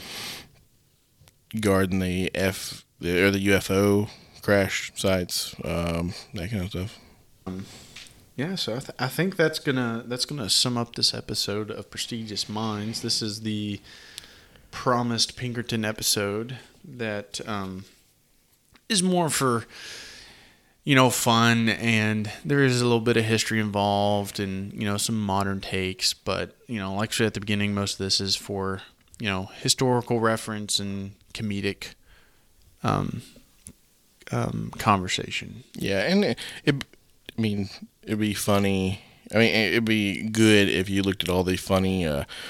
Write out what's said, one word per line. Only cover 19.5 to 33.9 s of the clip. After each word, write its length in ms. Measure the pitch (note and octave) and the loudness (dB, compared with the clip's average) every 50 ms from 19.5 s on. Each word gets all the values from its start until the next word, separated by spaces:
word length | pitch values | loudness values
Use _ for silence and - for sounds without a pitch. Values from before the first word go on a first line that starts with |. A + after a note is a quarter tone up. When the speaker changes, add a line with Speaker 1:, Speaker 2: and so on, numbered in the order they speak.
| A#2+ A2+ - - - - - - - - - - - - - - - - - - _ _ _ _ _ _ - | 2 0 -2 -6 -16 -18 -16 -16 -16 -16 -16 -18 -18 -20 -20 -20 -20 -20 -20 -20 _ _ _ _ _ _ 0
Speaker 2:
you 120 | D3 C#3 | 2 6
know, 140 | C3 C3 A#2+ | 6 6 6
fun, 600 | - - - B2 A#2 A#2 A#2 A#2 A#2 A#2 A2+ A2+ | 4 2 2 4 6 6 6 6 6 4 4 2
and 600 | G2 - A2+ A#2 A2+ A2 G#2+ G#2+ G#2+ G#2+ G#2+ G#2+ - - - | 2 2 2 2 2 4 4 2 0 0 -2 -4 -8 -10 -4
there 180 | D#3 C#3+ C#3+ C#3 | 0 2 4 4
is 160 | B2+ B2 B2 | 4 4 4
a 40 | B2 | 4
little 160 | A#2+ A#2 A#2 | 4 2 4
bit 160 | A2 A#2+ A#2 A#2 | 4 4 4 4
of 80 | A2 | 4
history 340 | A2 A2+ G#2+ - - A2+ A2 | 2 2 0 2 0 0 0
involved 800 | G#2+ G#2 G2+ G2+ G2+ G2+ G2+ G2+ G2+ G2+ G#2 G2+ G2+ G2 - - | 0 0 2 2 2 4 4 4 4 2 2 0 0 -2 -4 -4
and, 320 | G2+ F#2+ F#2+ F#2+ G2 G2+ - | -4 -4 -4 -6 -6 -8 -6
you 120 | - G#2+ | -4 -2
know, 120 | G2+ G2+ G2+ | -2 0 0
some 220 | - - A2+ A2 | 0 0 0 0
modern 420 | G#2 G2+ F#2+ G2 G2 G2 G2 G2 | 0 0 2 2 2 0 -2 -4
takes, 520 | - - - F#2+ F#2 F#2 F#2 - - - - | -4 -4 -4 -2 -2 -2 -4 -2 -2 -2 -2
but, 420 | _ - G#2 F#2+ F#2 F2+ F2 - _ _ - | _ -4 -4 -2 -2 -4 -6 -10 _ _ -8
you 120 | A#2+ G#2 | -6 -6
know, 140 | F#2+ F#2+ F#2+ | -4 -4 -2
like 160 | G2+ A2 A2 | -2 -2 -2
I 40 | - | 0
said 140 | - A2+ G#2 | 2 0 0
at 60 | - | 0
the 60 | G#2 | -2
beginning, 320 | G2+ G#2+ G#2 G2+ G2+ G#2 G2+ | -2 -2 0 0 2 0 0
most 200 | G2+ G2+ G2 - | 0 -2 -2 -4
of 40 | - | -4
this 220 | G2 F#2+ - - | -2 -2 0 0
is 140 | G2 F#2+ F#2+ | 0 -2 -2
for, 460 | - - - G2+ G2 F#2+ F#2+ F#2+ F#2+ - - _ _ _ _ _ - | -4 -4 -6 -6 -4 -4 -4 -4 -6 -10 -16 _ _ _ _ _ -4
you 80 | A#2+ G#2 | -2 -2
know, 220 | F#2+ F#2 G2 - - - | -2 -2 -4 -8 -12 -4
historical 580 | - C3 - - C3+ B2+ B2 A#2+ A2+ - A#2+ A#2 | -2 -2 0 2 4 4 4 2 2 2 0 2
reference 600 | A2+ A2+ A2+ A2 - - G#2+ G#2+ G#2 G2+ - - | 4 2 2 2 -2 -6 -6 -6 -4 -4 -4 -4
and 320 | G2+ G2 G2 G2 G2 G2 G2+ _ - _ - | -2 -4 -6 -6 -8 -10 -12 _ -20 _ -12
comedic, 640 | - A2+ G#2 G2+ G2+ G2 G2+ F#2+ - - - - _ _ - - - _ _ _ _ _ _ _ _ - _ _ - - | -8 -6 -4 -4 -4 -4 -4 -6 -6 -12 -16 -16 _ _ -20 -20 -20 _ _ _ _ _ _ _ _ -20 _ _ -6 -2
um, 380 | G#2+ - G1+ F#2+ - - - - - - - - _ _ _ - - - _ _ _ | 0 0 0 0 -2 -6 -8 -12 -14 -20 -20 -20 _ _ _ -20 -20 -20 _ _ _